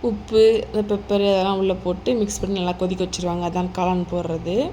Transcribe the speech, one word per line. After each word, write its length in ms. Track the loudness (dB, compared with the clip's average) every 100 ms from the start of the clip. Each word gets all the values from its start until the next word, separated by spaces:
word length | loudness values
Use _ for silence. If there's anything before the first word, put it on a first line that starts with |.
| -2
உப்பு, 340 | -4 0 6 6 6 0
இந்த 140 | -2 0
பெப்பர் 360 | -2 0 2 4
அதெல்லாம் 320 | 2 2 0
உள்ள 140 | 0 0 -2
போட்டு 240 | -2 0 0
மிக்ஸ் 200 | 0 -2
பண்ணி 160 | -4 -2
நல்லா 140 | -2 0
கொதிக்க 240 | -2 -2 -4
வச்சிருவாங்க. 400 | -4 -4 -2 -2
அதான் 200 | -2 -4 -2
காளான் 260 | 0 0 0
போடுறது. 460 | -4 -4 -4 -2 -2 -2